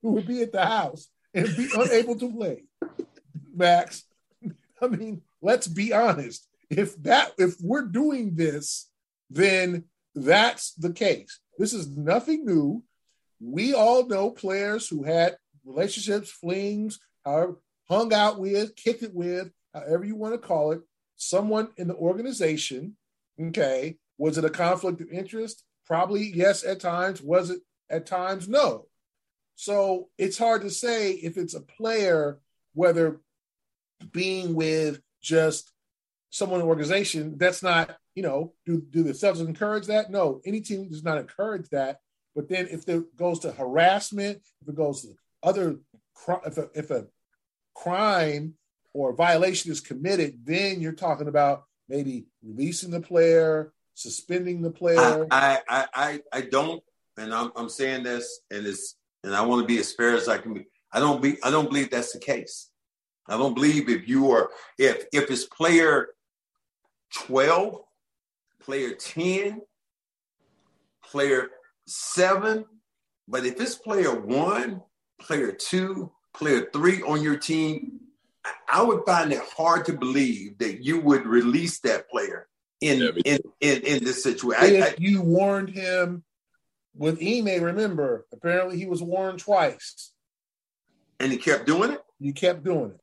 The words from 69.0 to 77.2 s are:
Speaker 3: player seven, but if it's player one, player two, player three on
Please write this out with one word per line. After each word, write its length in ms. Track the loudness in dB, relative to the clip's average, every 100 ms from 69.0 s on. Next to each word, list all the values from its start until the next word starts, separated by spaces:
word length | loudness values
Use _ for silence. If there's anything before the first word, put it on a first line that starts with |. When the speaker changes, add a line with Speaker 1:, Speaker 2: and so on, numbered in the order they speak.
| -10 -4 -2 0 -2 -6 -16 _ _ _ _ _ _ _ _ _ _ _ _ _
Speaker 3:
player 460 | -10 -2 2 2 0 -12 _ _ -16
seven, 800 | -12 -6 2 2 4 0 -4 -6 _ _ _ _ _ -6
but 180 | -4 -4
if 140 | -4
it's 160 | -6 -6
player 380 | -4 0 2
one, 680 | 0 -2 0 0 0 -2 -8 -14 _ _ _
player 300 | -4 -2 -2
two, 600 | -4 -2 0 0 -4 -10 _ _
player 340 | -6 2 2 2
three 280 | 2 2 2
on 200 | 0 0